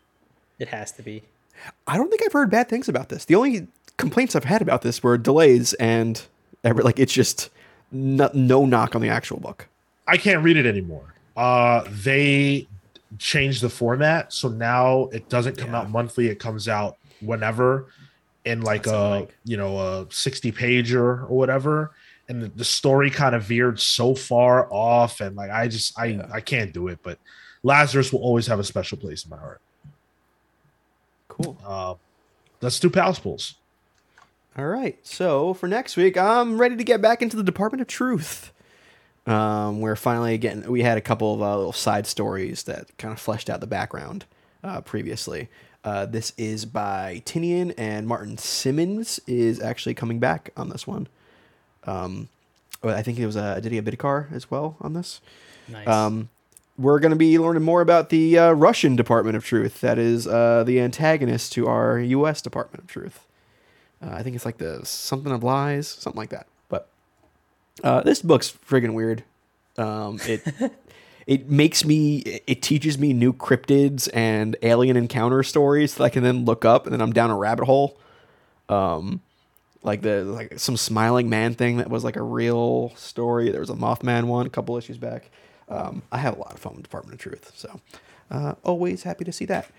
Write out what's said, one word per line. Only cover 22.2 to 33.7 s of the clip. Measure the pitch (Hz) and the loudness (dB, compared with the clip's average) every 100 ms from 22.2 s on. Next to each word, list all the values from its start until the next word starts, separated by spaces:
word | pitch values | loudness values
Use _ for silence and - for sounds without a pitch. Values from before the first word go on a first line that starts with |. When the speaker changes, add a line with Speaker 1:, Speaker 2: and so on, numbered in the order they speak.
| - | -12
Speaker 3:
And | 123 | -10
the, | 107 | -8
the | 104 | -6
story | 120 - 139 135 139 | -4 0 2 4 2
kind | 143 135 120 | 2 2 0
of | |
veered | 101 117 123 110 | 0 2 2 0
so | - - 123 131 | -2 2 2 0
far | - 120 123 127 - | 0 4 6 6 4
off, | 101 117 120 117 - | 0 2 4 2 0
and, | 98 101 | -8 -8
like, | 98 | -6
I | 110 117 | -4 -2
just, | 110 - 113 | -4 -6 -6
I, | 117 | -6
Speaker 2:
Yeah. | 101 82 | -6 -8
Speaker 3:
I | 107 | -10
can't | - 127 95 | -4 -4 -4
do | 87 90 | -6 -8
it. | 85 | -8
But | 90 - _ - - _ | -12 -16 _ -20 -20 _
Lazarus | 127 143 139 135 135 | 2 4 4 2 0
will | 131 | 0
always | 123 117 117 | 2 0 0
have | 101 | -2
a | |
special | 101 98 92 - | -2 -6 -8 -10
place | 95 - | -10 -12
in | 82 | -14
my | 73 | -16
heart. | 78 - _ _ 147 _ _ _ _ _ _ _ _ _ _ _ _ _ - | -18 -20 _ _ -20 _ _ _ _ _ _ _ _ _ _ _ _ _ -16
Speaker 2:
Cool. | - 156 - | -8 -8 -8
Speaker 3:
Uh, | 98 95 92 90 _ _ _ _ _ _ | -10 -8 -8 -10 _ _ _ _ _ _
let's | 123 - | -6 0
do | 180 | 2
Palace | 185 185 - | 2 0 -2
Pools. | 95 - - - _ | -8 -8 -12 -14 _